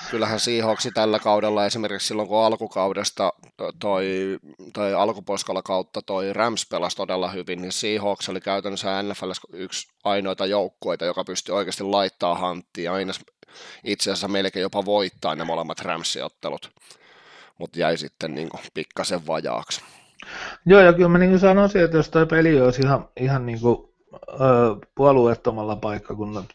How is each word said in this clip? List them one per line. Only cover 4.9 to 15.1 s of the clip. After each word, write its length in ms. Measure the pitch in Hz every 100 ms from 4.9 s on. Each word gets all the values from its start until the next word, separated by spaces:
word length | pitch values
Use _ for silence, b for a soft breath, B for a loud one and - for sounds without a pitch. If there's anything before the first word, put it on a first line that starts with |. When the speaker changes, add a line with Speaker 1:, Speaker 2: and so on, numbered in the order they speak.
Speaker 1:
alkuposkalla 680 | 95 104 101 90 98 - 95
kautta 400 | - 95 95 -
toi 320 | - 98 98
Rams 320 | 98 117 107 -
pelasi 280 | 92 87 -
todella 340 | 95 92 90
hyvin, 300 | 95 90 90
niin 100 | 90
Seahawks 580 | - 110 107 101 98 -
oli 120 | 92
käytännössä 640 | 101 98 98 98 101 95
N 80 | 101 98
F 80 |
L 80 | 95 92 -
yksi 340 | 85 95 - - _
ainoita 420 | 101 101 98 95 95
joukkueita, 600 | 104 92 _ - 82 85
joka 180 | 90
pystyi 320 | 92 90 - 98
oikeasti 280 | 92 -
laittaa 520 | 98 101 95 - 87 87
hanttiin 500 | 90 87 - - 85
ja 80 |
aina 200 | 95 95 92 - _ _ B B B
itse 280 | 120 101 101
asiassa 160 | 95 101
melkein 340 | 98 98 95
jopa 240 | 92 101 98
voittaa 500 | 104 95